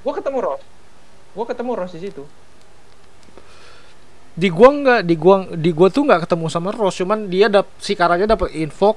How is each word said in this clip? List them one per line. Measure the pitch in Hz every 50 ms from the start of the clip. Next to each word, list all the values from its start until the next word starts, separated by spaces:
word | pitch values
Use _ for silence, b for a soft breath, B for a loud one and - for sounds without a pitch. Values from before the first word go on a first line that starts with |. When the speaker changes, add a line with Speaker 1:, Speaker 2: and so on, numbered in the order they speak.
| -
Speaker 1:
Gua | 262 294 -
ketemu | - 302 269 254
Ross. | 202 156 135 - - - - - - - - - - - - - - - -
Gua | 190 233 226
ketemu | 240 - 233 254 240
Ross | 196 180 185 180 160
di | 180
situ. | 202 180 143 139 147 - - - - - - - - - - - - - - - - - - - - - b b b b b b b b b b b b - - - - - - - -
Speaker 2:
Di | 165 175 196
gua | 165 160 233 262 294
enggak, | 285 285 262 247 226 180
di | 170 170
gua, | 156 151 185 196 190 185 - 175
di | 170 151 175
gua | 165 151 185 190 -
tuh | 269 294 285
enggak | 208 170 165
ketemu | - 180 170 160 160
sama | - 175 170 190 214
Ross, | 240 214 185 - -
cuman | 185 180 214 220 214 190
dia | 175 185 208 226 202
dap-, | 196 185 - - -
si | - - 202
Karanya | 208 175 170 175 175 202 214 226
dapet | 185 185 - - 156
info | 160 147 - - 190 208 214